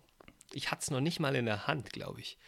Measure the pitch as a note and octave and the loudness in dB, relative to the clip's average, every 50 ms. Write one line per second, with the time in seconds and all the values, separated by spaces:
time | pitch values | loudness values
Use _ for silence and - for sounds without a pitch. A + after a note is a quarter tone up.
0 | - _ _ - - - - - - - - - - - - - - - D3 C3 | -12 _ _ -20 -20 -20 -20 -20 -14 -10 -6 -4 -2 -2 -2 -2 -2 0 2 2
1 | C#3 E3+ E3+ - D#3 C#3 C#3 B2+ A#2+ A2+ G#2 G2+ - - D#3 D3 - - - - | 2 2 2 2 2 2 4 4 4 2 2 2 2 0 0 0 0 -6 -6 -6
2 | - - - A#2 - - - - - | -6 -6 -6 -8 -10 -12 -12 -14 -18